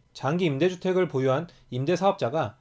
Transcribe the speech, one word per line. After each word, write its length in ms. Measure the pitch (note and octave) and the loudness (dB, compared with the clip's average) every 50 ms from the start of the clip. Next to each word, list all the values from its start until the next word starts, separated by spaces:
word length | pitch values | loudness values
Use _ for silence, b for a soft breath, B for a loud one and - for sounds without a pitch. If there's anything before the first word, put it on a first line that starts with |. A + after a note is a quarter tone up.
| _ _ - | _ _ -14
장기 320 | - - C3 D#3 F3+ F#3+ | -6 -4 -2 0 0 0
임대주택을 640 | E3+ C#3 C3+ D#3 F#3 F#3 F3 - F#3 F#3 F#3 F3+ E3+ | 0 2 2 0 0 0 -2 -2 0 0 0 0 0
보유한 380 | - C3 C3 C3+ C3 C#3 D3+ C3+ b b b b | 0 0 2 2 2 0 -2 -6 b b b b
임대사업자가 880 | B2+ B2 C3+ D3 F3+ E3+ F#3 G3+ F#3+ F#3+ - A#2 C3 D#3+ C#3+ G#2 - _ | -6 -4 -2 0 0 2 2 2 2 0 -2 -2 -2 -2 -2 -4 -6 _